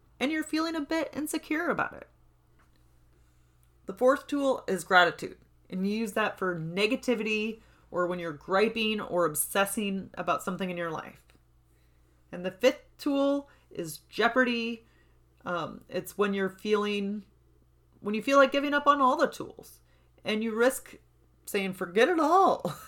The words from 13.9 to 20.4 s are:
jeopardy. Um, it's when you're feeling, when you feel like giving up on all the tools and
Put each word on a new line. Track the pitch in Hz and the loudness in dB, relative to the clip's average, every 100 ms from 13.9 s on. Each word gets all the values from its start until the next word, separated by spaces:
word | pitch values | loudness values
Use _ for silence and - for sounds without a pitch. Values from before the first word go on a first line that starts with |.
| 147 _ | -10 _
jeopardy. | - 226 247 254 233 226 226 - _ _ _ _ _ - | -2 0 2 2 0 -4 -8 -14 _ _ _ _ _ -8
Um, | 175 151 - - | -6 -6 -12 -8
it's | 180 185 - | -8 -8 -2
when | 202 | -2
you're | 196 190 | 0 -2
feeling, | 190 208 208 208 208 196 208 - _ _ _ _ _ _ _ | -4 0 0 0 -2 -4 -6 -10 _ _ _ _ _ _ _
when | 196 214 | -6 -4
you | |
feel | 208 277 | 4 6
like | 269 | 6
giving | 277 285 | 4 0
up | 285 285 | 0 4
on | 285 | 4
all | 254 311 | 4 4
the | 277 | 0
tools | - - - - - _ _ _ _ - | -2 -12 -14 -20 -20 _ _ _ _ -4
and | 214 | -2